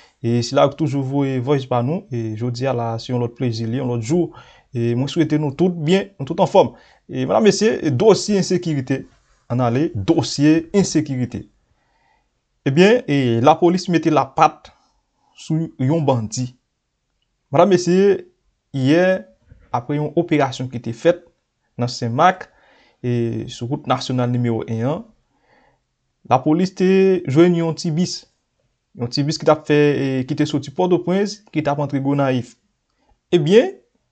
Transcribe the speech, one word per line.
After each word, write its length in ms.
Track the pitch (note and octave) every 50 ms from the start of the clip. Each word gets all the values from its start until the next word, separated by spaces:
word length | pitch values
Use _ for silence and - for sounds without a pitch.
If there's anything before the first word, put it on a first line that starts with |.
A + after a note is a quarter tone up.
| - _ _ _
si 340 | - A#2 A#2 A#2+ A#2 - C3+
là, 140 | C#3 C#3+ C#3+
kito, 160 | C#3+ - D#3+
vous, 400 | C#3+ B2+ C#3 C3+ C3 C3+ C#3+ C#3+
et, 140 | C3+ C3+ B2+
voice, 260 | A#2+ C3+ D3 C#3 B2+
et, 40 | B2
la 120 | B2+ A#2+
yon 80 | A#2+ B2+
toujou 160 | D#3+ F#3 G3
vwe 0 |
voj 0 | -
banou 300 | B2+ A#2 A2+ A2 A2 G#2+
Jou 140 | A#2+ B2+
diya 240 | A#2+ A#2+ C3 C3+ B2+ A#2+ A#2 A#2 A2+ A2+
si 100 | - -
yon 80 | B2+ A#2+
lot 160 | A#2+ A#2+ A#2+
plezi 300 | - C3 B2 A2+ A2 A#2
li, 160 | A2 A2+ C3+
yon 80 | C#3 B2
lot 140 | A#2+ A#2+ A2
jou, 260 | A2 D#3 F3+ E3 D#3 - - - - - _ _ _ -
mwen 340 | A#2+ A#2 A#2 A#2+ A#2+ C3+ C#3
sou 140 | - E3+ D#3
ete 160 | D3+ D3 D3+
nou 100 | D#3 C#3+
tout 220 | C3 - F3+ F#3+ F3
bien, 340 | E3+ D3+ D3 F#3 G3 G3+ G3 _ - C#3
tout 140 | - E3+ F3
en 80 | F#3+ -
form 240 | - E3+ B2+ A#2+ - - _ _ _ _ _ -
Manan 340 | - C3 C3 C3+ F#3 A3 A3+
mesye, 480 | G#3 G3 - G#3 A3 - - - D#3+
dosye 480 | C3 A#2+ G3+ A3 F#3+ - - - G#3 G3
insekirite, 600 | F3+ - F#3 F3+ F3+ E3+ D3+ C#3 B2+ - C3+ C3+ - - _ _ _ _ _ _ _ -
an 160 | A#2+ B2 B2+
ale, 240 | A#2+ A#2 D3+ D#3 F3 -
dosye 760 | G#2+ F#2+ - D#4+ - - - - - C#3 D3+ D#3 E3 E3 - - G3+
insekirite 680 | F#3 - - D#3+ D3+ C#3+ C3+ B2+ B2 A#2+ - - - - _ _ _ _ _ _ _ _ _ _ _ _ _ _ _ _ _ _ _ _ _ _ -
Ebyen, 380 | C#3+ C3+ D#3+ F#3 G3+ A3+ B3 -
eh 320 | - C#3+ C#3+ C3 A#2+ A#2 A#2
eh, 40 | A#2
la 120 | D3+ D#3 -
polis 300 | F3 E3+ F3 F#3 - -
mette 200 | E3+ D#3+ D#3 E3
la 140 | D#3 C#3+ C3
pat 460 | C3 - - D#3+ D#3 - - - - _ _ _ _ _ _ _ _ _ _ _ _ _ -
sou 300 | - - D#3+ D#3+ D#3+ D#3+ - -
yon 280 | C#3 C3 D#3 E3+ D3+
bandi 420 | C3+ C3 A#2+ A2 G2+ - B2+ B2+ B2+ - _ _ _ _ _ _ _ _ _ _ _ _ _ _ _ _ _ _ _
Madam 240 | - C#3+ F3+ G3+ F#3
mesye, 480 | F3 F3 E3 F3 F#3+ G3 G3+ F#3+ - - - _ _ _ _ _ _ _ _ -
yè 300 | C#3 B2+ C3+ D3+ E3+ F#3 F#3 F#3 - - _ _ _ _ _ - _ _ _ -
apre 220 | C3 C3 - D3 D3
yon 140 | D3+ D3 D3
operasyon 540 | E3+ E3 E3+ D#3 D3 C#3 C3 B2 - C3+ B2+
ki 100 | - A#2+ -
te 100 | A#2 A#2
fèt 280 | - - E3 F3 F3 - _ _ _ _ _ _ _ _ _ _ -
nan 120 | B2 B2
senmak 580 | - - B2 A#2 A#2 C3 D#3+ F#3 F#3+ - - - _ _ _ _ _ _ _ _ _ _ - B2 A#2+ A#2+ A#2 A#2 A2+ A2 A2 -
sou 180 | - - A#2+ A#2+
wout 160 | C#3+ - - C3
nasyonal 420 | C3 C3 - - B2+ B2+ B2 B2
nimewo 320 | B2 B2 A#2+ A#2 A2+ A2 - -
en 140 | A2+ A2+ A2+ C3
an, 120 | D#3 F#3+ A3+ _ _ _ _ _ _ _ _ _ _ _ _ _ _ _ _ _ _ _ _ _ _ _ _ -
lapolis 440 | A#2+ A#2+ B2 D3+ D#3 E3+ F#3 F#3 - -
te 100 | F#3 F#3 F#3+ F#3+ F#3+ F#3+ F#3 F3+ F3+ -
jwenn 300 | B2+ D3+ E3+ F3+ F3 E3+
yon 160 | E3 E3 D#3 -
ti 140 | - E3+ D3+
bis, 300 | D#3+ F3+ - - - - _ _ _ _ _ _ _ _ _ _ _ _ _ _ -
yon 140 | A#2+ A#2+
ti 120 | B2 D3 C#3
bis 120 | D3 D#3 -
ki 100 | - D#3+
t 60 | D3+
ap 120 | D3+ - -
fè, 120 | D3+ D3 D3 D3 C#3+ - C3+ C3+ C3 C3 B2+
ki 120 | B2+ D3+ C3+
te 100 | D3 C#3
sòti 240 | - C#3+ C#3 - -
pòtoprens, 640 | - F3+ F3+ F3+ E3 - E3+ F3+ G3 G#3 G3 G3 - _ _ -
ki 80 | -
t 100 | D3+ C#3+
ap 100 | C#3+ C#3 D3
antre 180 | C3+ - C#3
gwo 140 | C3+ C#3 C#3+ C#3+
nayif. 380 | C#3 C3+ C3 B2+ A#2 - - _ _ _ _ _ _ _ _ _ _ _ _ _ _ _ -
Ebyen 400 | F3 D3 D3+ F#3+ A3+ D4+ F#4+ - - _ _ _ _ _ _